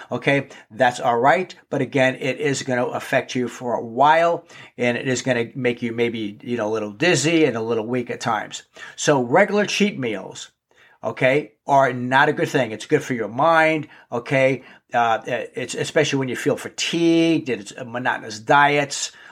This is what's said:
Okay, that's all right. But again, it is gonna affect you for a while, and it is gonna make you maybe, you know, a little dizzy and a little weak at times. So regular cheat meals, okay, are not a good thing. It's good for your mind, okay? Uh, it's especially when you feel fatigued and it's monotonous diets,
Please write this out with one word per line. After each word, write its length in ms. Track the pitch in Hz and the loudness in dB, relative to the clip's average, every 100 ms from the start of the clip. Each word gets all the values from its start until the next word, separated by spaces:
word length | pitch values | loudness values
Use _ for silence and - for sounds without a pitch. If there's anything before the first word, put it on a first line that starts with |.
| - | -8
Okay, 340 | 120 - 139 139 - - | -4 0 0 -2 -16 -10
that's 300 | 107 123 - | 0 0 2
all 180 | 131 117 | 0 2
right. 340 | 131 170 185 - - | 4 2 0 -12 -8
But 120 | 143 | -4
again, 340 | 123 135 131 127 | -2 0 0 0
it 240 | 139 127 | -4 -2
is 240 | 151 135 | -2 -2
gonna 220 | - 123 127 | -2 -2 -2
affect 500 | 123 - 135 120 131 | -4 -2 -2 0 -4
you 140 | 120 | -4
for 240 | - 123 | -6 -6
a 100 | - | -4
while, 640 | 117 117 143 165 170 170 - - - - | -4 2 4 4 2 0 -6 -20 -16 -4
and 180 | 123 120 | -2 -2
it 120 | 139 | -2
is 140 | 123 | -2
gonna 240 | 131 120 117 139 | 0 -2 -2 -2
make 260 | 123 120 | -2 -2
you 100 | 117 | -4
maybe, 480 | 117 120 113 104 104 | -2 -2 -2 -8 -8
you 140 | 120 120 | -6 -4
know, 140 | 107 | -2
a 20 | |
little 220 | 110 104 | -4 -6
dizzy 500 | 101 165 156 143 170 | -2 2 2 2 4
and 140 | 147 113 | 4 2
a 40 | |
little 240 | 113 113 110 | -2 -2 -2
weak 240 | 123 120 | -4 -4
at 120 | - | -6
times. 420 | 120 107 104 - - - - - | -2 -2 -4 -14 -18 -20 -18 -4
So 260 | - 143 | 0 2
regular 440 | 120 156 208 202 202 | 4 4 4 2 0
cheat 340 | - 202 139 | 2 0 0
meals, 520 | 123 95 95 - - _ _ _ _ _ | -6 -6 -10 -16 -18 _ _ _ _ _
okay, 480 | 110 - 131 143 156 _ - | -8 0 2 2 -2 _ 2
are 240 | 139 135 | 4 4
not 380 | 127 123 131 151 | 0 2 4 4
a 40 | |
good 140 | 147 156 | 2 0
thing. 240 | 143 117 | 0 0
It's 140 | 107 - | -4 -2
good 180 | 147 | -2
for 100 | - | 0
your 140 | 120 104 | -6 -4
mind, 640 | 120 160 165 160 156 - - - | 0 4 4 4 0 -6 -16 -10
okay? 540 | 120 - 139 131 123 - - _ | -8 0 2 2 0 -8 -20 _
Uh, 260 | 120 117 110 - | 0 2 0 -2
it's 480 | 120 - - 123 | -6 -6 -8 -8
especially 460 | - 139 165 143 139 | -6 -2 0 2 0
when 100 | 131 | -2
you 60 | 120 | -2
feel 200 | 143 120 | -2 -2
fatigued 920 | - - - 170 165 165 165 156 127 | -6 -8 -4 0 2 4 4 2 0
and 100 | 104 | -6
it's 140 | 101 - | -8 -14
monotonous 560 | 123 120 127 113 117 107 | -12 -6 -4 -4 -6 -8
diets, 720 | 110 143 143 147 139 - - - - | 2 4 6 2 -2 -6 -10 -12 -20